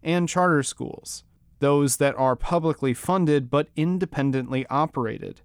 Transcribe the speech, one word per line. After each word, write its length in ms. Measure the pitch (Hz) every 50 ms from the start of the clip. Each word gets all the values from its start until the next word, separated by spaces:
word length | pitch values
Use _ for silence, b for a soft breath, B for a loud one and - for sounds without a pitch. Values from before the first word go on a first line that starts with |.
| -
and 260 | 165 165 180 175 165
charter 320 | - 180 180 180 165 147
schools, 640 | 135 - - _ - - - - - - - - _ _ _ _ _ _ _ _
those 380 | - 139 143 143 143 139 123 -
that 160 | 143 139 135
are 200 | - 131 131 127
publicly 580 | 120 - - 170 170 160 160 151 - - 135 123
funded 560 | - - - 180 190 180 151 147 143 131 120
but 200 | - 143 151 - _
independently 920 | - 151 170 180 185 185 - - - 139 139 131 131 127 120 131 131 131 -
operated. 720 | - 139 156 156 - - 120 110 110 - - 92 95 - _